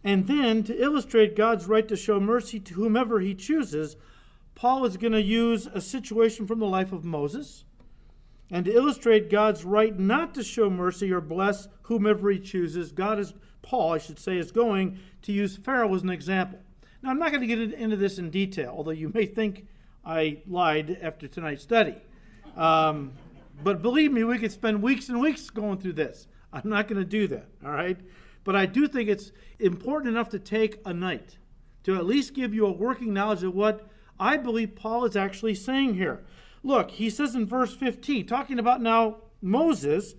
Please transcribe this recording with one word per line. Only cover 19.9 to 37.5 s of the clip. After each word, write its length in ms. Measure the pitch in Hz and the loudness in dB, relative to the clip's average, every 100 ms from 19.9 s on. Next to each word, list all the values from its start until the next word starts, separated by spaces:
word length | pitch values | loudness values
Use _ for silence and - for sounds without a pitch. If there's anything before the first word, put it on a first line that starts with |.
| - | -20
I 340 | - 160 160 147 - | -6 -2 -2 -4 -6
lied 520 | 180 170 151 151 180 | 0 2 2 -2 -6
after 240 | 165 - 143 | -8 -10 -14
tonight's 380 | - 160 143 | -10 -8 -8
study. 320 | - 233 165 - - - - - - - | 2 2 2 -2 -20 -20 -20 -20 -18 0
Um, 560 | 160 160 156 151 135 131 - - - 143 | 4 4 4 0 -8 -14 -20 -20 -20 -4
but 180 | 160 180 | -2 0
believe 300 | 208 277 302 | 2 4 4
me, 100 | 247 | 4
we 160 | 226 233 | 2 0
could 140 | 214 | -2
spend 280 | - 226 214 | -2 0 0
weeks 280 | 226 269 - | 2 0 -2
and 120 | 240 | 0
weeks 300 | 294 269 - | 0 0 -10
going 280 | 220 208 190 | -6 -4 -4
through 160 | 190 | -4
this. 340 | 160 151 - - - - | -4 -4 -6 -20 -20 -16
I'm 180 | 139 208 | -10 -2
not 160 | 208 208 | -2 -2
gonna 180 | 202 | -4
do 220 | 190 214 185 | -2 0 0
that, 220 | 120 - - | -4 -10 -16
all 80 | 143 | -8
right? 260 | 147 180 185 - - - - | -4 -4 -4 -10 -20 -20 -10
But 100 | - | -2
I 120 | 196 190 | 0 2
do 200 | 226 294 | 2 2
think 220 | 254 214 | 0 -2
it's 240 | 202 - - - - | -2 -4 -20 -20 0
important 560 | 202 175 247 302 254 | 0 0 -4 -2 -2
enough 140 | 226 226 | -2 -4
to 100 | 196 | -8
take 420 | - 214 220 214 196 | -4 0 0 -2 -10
a 80 | |
night 440 | 175 180 151 - - - - - - | -4 -4 -6 -10 -20 -20 -20 -20 -8
to 140 | - 190 | -2 0
at 100 | 175 | 2
least 260 | 277 262 | 0 0
give 220 | 269 247 | -4 -4
you 120 | 214 202 | 0 0
a 60 | |
working 400 | 175 233 254 233 | 2 -2 -2 -4
knowledge 300 | 196 208 190 | -2 0 0
of 120 | 185 | -2
what 340 | 185 214 214 - - - - | 0 0 0 -10 -20 -20 -4
I 160 | 202 294 | 0 0
believe 400 | 247 226 220 - | 0 -2 -2 -6
Paul 280 | 220 233 | -4 -2
is 120 | 240 208 | 0 0
actually 400 | 196 190 226 190 | -2 -2 -4 -4
saying 380 | - 262 269 | -2 0 0
here. 300 | 185 175 113 - - - - | 0 -2 -4 -14 -20 -20 -10
Look, 300 | 262 254 - | 2 2 2
he 180 | - 220 | -2 -4
says 240 | 220 285 | -2 -2
in 120 | 240 | -2
verse 280 | 202 | -2